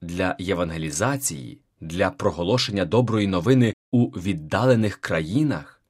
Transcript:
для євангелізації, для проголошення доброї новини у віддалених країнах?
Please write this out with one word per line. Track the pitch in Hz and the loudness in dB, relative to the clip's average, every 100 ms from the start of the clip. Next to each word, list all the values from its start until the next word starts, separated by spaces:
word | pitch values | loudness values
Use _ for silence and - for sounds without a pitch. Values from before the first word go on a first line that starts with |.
для | 85 87 90 - | -10 -2 -2 -2
євангелізації, | 92 87 87 80 80 73 117 110 - 73 60 - _ _ | -2 -2 -2 -4 -6 -2 -2 -2 -4 -8 -12 -18 _ _
для | 80 85 95 | -8 0 0
проголошення | - 98 82 87 123 - 98 | 0 -2 0 0 0 0 -2
доброї | 87 107 117 110 98 | 2 2 2 2 2
новини | 92 98 131 117 - _ | 2 2 4 4 0 _
у | 123 120 | 2 2
віддалених | 101 90 85 76 95 127 117 107 - | 0 -4 -4 -2 0 4 4 2 -2
країнах? | - 82 80 117 151 87 73 _ | -4 -2 0 0 0 -2 -8 _